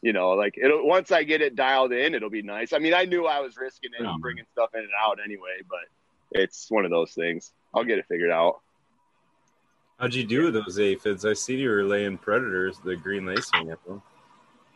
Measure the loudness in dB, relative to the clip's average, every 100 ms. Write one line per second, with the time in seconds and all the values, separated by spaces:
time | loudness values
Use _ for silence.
0 | 0 2 2 2 0 2 2 4 4 2
1 | 4 2 2 0 0 0 2 4 2 2
2 | 0 -2 -4 -6 -8 -8 -2 0 2 2
3 | 2 0 0 -2 -4 -8 -12 -10 -16 -8
4 | -8 -6 -8 -10 -10 -2 -2 -2 -6 0
5 | 0 0 -6 -10 -10 -10 -10 -12 -12 _
6 | _ _ _ 0 0 -2 -2 0 2 2
7 | 0 -2 -4 -4 -10 _ _ -2 0 -2
8 | -2 -2 2 4 2 2 _ _ _ _
9 | _ _ _ _ _ _ _ _ _ _
10 | -4 -2 0 2 2 2 -2 2 2 2
11 | 0 0 0 0 -2 -2 2 2 4 2
12 | 0 -4 0 0 0 -2 -2 -4 -6 -6
13 | -4 -4 -2 -4 -2 -4 -4 -12 -14 -16
14 | _ _ _ _ _ _ _